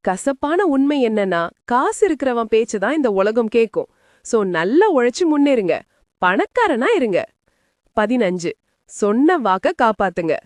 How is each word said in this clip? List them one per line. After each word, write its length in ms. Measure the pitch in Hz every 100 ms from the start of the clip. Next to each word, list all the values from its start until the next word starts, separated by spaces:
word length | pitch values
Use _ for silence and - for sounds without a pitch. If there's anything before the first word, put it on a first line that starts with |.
கசப்பான 640 | - 185 - 269 285 339
உண்மை 420 | 392 269 277 294 233
என்னன்னா, 420 | 214 196 170 170 _
காசு 440 | - 240 330 453 403
இருக்கிறவன் 360 | 294 262 240
பேச்சு 340 | 226 220 226 214
தான் 160 | 202
இந்த 160 | 311 254
உலகம் 380 | 196 196 226 220
கேக்கும். 300 | 233 226 - - _ _ _
So, 220 | - 226
நல்லா 500 | 196 170 170 277 427
உழைச்சு 420 | 294 240 240 349 302
முன்னேறுங்க. 440 | 285 254 185 139 - _ _ _ 180
பணக்காரனா 580 | 196 415 - 440 254 285 440
இருங்க. 300 | 240 170 - _ _ _ _ _ _ -
பதினஞ்சு, 520 | 214 254 202 180 165 - _ _
சொன்ன 540 | _ - 202 220 302 359
வாக்க 340 | 220 185 294 359
காப்பாத்துங்க. 540 | 233 - 196 180 165 147